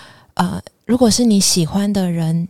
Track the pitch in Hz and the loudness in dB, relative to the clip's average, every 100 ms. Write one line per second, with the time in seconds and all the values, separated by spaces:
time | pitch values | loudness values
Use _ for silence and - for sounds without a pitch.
0 | - - _ - 180 180 - - - 240 | -20 -20 _ -4 -4 -6 -12 -14 -4 2
1 | 233 202 240 202 - 185 160 196 208 202 | 2 2 2 2 2 0 0 -2 -2 -2
2 | 180 170 160 170 | -2 -2 -2 -2